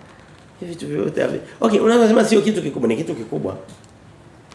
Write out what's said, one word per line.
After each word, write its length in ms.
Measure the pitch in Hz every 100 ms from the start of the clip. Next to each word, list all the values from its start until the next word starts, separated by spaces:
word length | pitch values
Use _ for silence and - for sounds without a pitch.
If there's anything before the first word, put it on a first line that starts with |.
| - - - - - -
Hivi 120 | 175
vitu 140 | 165 147
vyote 340 | 147 156 156
havi-, 180 | - - - -
okay, 180 | 226 208
unaweza 280 | 220 240 220
sema 180 | 233 311
sio 160 | 214
kitu 200 | 214 180
kikubwa, 260 | 151 - 117
ni 100 | 117
kitu 180 | 160 131
kikubwa. 420 | 110 151 98 - - - - - - - - - -